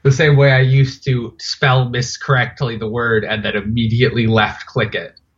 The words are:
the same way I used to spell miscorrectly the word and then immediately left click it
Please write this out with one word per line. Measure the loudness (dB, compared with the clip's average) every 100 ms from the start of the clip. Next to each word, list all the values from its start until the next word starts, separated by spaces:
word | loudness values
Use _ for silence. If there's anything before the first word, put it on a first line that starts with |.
the | 2
same | 2 4 4
way | 4
I | 4
used | 4 4 2 -2
to | -4 -4 -4 -12
spell | -12 -2 2 2 0
miscorrectly | -4 -6 -8 -2 -2 -2 -6 -8 -6
the | -6
word | -4 0 0
and | -2 -4
then | -4
immediately | -4 -4 -2 0 2 0 2 0
left | 2 0 -4 -8
click | -4 -4
it | -6 -10 _ _